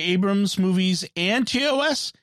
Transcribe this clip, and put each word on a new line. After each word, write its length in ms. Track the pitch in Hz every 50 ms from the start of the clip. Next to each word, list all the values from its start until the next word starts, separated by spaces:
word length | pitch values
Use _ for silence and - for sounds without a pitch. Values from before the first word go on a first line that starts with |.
| 160 175 180
Abrams 440 | 185 190 196 202 202 202 190 - -
movies 460 | 190 185 185 185 185 185 185 175 - - - 170
and 280 | 175 185 214 247 254
T 220 | - - 247 277 294
O 140 | 277 269
S, 320 | 277 311 285 - - - - _